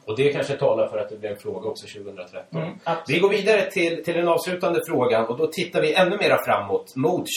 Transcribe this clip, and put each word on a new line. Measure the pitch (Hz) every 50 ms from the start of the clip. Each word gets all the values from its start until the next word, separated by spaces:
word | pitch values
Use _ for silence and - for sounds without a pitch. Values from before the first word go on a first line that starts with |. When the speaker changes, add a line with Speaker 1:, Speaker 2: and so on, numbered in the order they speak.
| _
Speaker 1:
Och | 107 110 127
det | 139 143 143
kanske | 151 - - 139 -
talar | 143 135 - - 107 -
för | 113 107
att | 104 -
det | - 104
blir | 107 104
en | 101 -
fråga | - 107 95 92 - -
också | - - - -
tjugohundratretton. | - 104 98 101 92 92 90 - - - - - 160 165
Speaker 2:
Mm, | 160 175 196 - -
absolut. | - - - - - - 175
Speaker 1:
Vi |
går | 196 202
vidare | 214 202 185 208 220 202
till, | 185 - - 190 165 165 165 156 -
till | 175 165
den | 170 170 170
avslutande | 170 165 - 180 180 175 - 170 170 156 - -
frågan | 156 131 123 120 113 113 113
och | 117 123 135
då | 160 151
tittar | - - 160 - - 180
vi | 170 156 147
ännu | 185 185 175 202 202
mera | 180 147 135 - -
framåt | 123 110 101 101 95 95 95 - - -
mot | 131 139 165 - - - - -